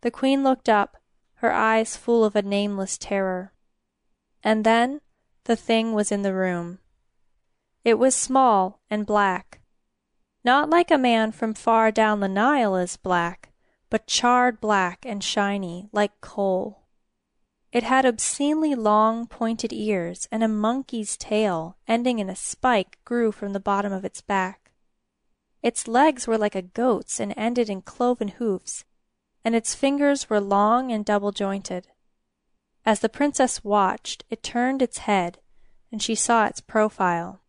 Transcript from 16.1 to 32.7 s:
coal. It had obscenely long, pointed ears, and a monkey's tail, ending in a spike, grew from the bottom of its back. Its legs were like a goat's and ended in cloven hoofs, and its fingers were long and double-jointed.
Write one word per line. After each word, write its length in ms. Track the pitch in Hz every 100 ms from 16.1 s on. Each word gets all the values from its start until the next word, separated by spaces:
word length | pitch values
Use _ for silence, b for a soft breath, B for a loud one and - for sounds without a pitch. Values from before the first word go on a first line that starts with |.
| _
coal. 680 | - - 196 185 208 202 _ _ _ _ _ _ _ _ _
It 120 | 240
had 240 | 233 262 262
obscenely 680 | 220 - - 285 311 311
long, 540 | 262 214 214 220 226 233
pointed 440 | - 226 226 220
ears, 560 | 226 214 196 170 180 -
and 120 | 220
a 40 | 220
monkey's 680 | 214 214 254 262 233 208 -
tail, 600 | - 214 214 170 165 - -
ending 300 | 233 247 233
in 100 | 190
a 80 | 190
spike, 640 | - - 254 233 185 - -
grew 260 | 240 226
from 220 | 208 202
the 60 | 196
bottom 340 | 196 196 202
of 100 | 196
its 180 | 190 -
back. 500 | - 196 185 202 _ _ _ _ _ _ _ _ _ _
Its 260 | 233 - -
legs 380 | 233 311 262 -
were 140 | 226
like 160 | 208 190
a 80 |
goat's 560 | 185 - 247 214 - -
and 160 | 208 -
ended 320 | 220 240 220
in 140 | 190
cloven 460 | - - 247 247 214
hoofs, 540 | - 233 185 - - - _ _ _ _ _ 226
and 100 | 233
its 200 | 226 -
fingers 520 | 269 285 285 277 -
were 140 | 214
long 500 | 196 196 208 240 262
and 140 | 220 208
double-jointed. 840 | 208 202 202 196 196 - 180 - _ _ _ _ _ _ _ _